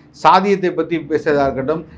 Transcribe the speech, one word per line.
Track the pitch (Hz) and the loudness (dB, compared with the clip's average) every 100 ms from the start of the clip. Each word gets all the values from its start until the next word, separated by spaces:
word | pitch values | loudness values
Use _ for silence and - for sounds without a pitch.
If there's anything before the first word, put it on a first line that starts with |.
| - | -20
சாதியத்தை | - 156 180 202 196 180 | -2 4 4 4 0 0
பத்தி | 160 165 170 | -2 -4 -4
பேசியதா | 147 151 160 143 | -4 -4 0 0
இருக்கட்டும், | 139 123 131 160 - | 0 -2 -4 -6 -8